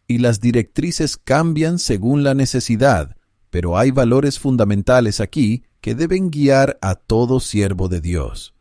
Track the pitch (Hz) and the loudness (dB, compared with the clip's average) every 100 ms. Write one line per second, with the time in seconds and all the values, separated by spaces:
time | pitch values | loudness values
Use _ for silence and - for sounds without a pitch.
0 | - 120 120 104 120 117 - - 175 - | -4 0 0 2 0 0 -2 -4 -4 -2
1 | 151 - - 139 165 156 156 175 - 101 | -4 -4 -2 0 2 0 -2 -2 -2 -2
2 | 113 143 139 135 131 127 - 110 139 92 | 0 2 2 0 0 -2 -2 2 2 2
3 | 71 - _ _ _ 87 85 90 135 135 | -2 -12 _ _ _ -6 -2 0 2 2
4 | 120 131 143 - 139 123 101 101 110 127 | 4 2 2 -2 -2 2 2 2 2 2
5 | 110 - 101 - 107 123 - _ 110 117 | 2 -2 -4 0 0 -2 -8 _ -8 -4
6 | 170 185 180 147 139 135 139 - 95 - | -2 -2 -2 0 2 4 2 -2 -4 -4
7 | - 113 123 131 - 104 98 95 92 87 | -2 0 2 0 0 -2 -2 -2 -4 -4
8 | 82 85 62 - - _ | -4 -4 -6 -10 -16 _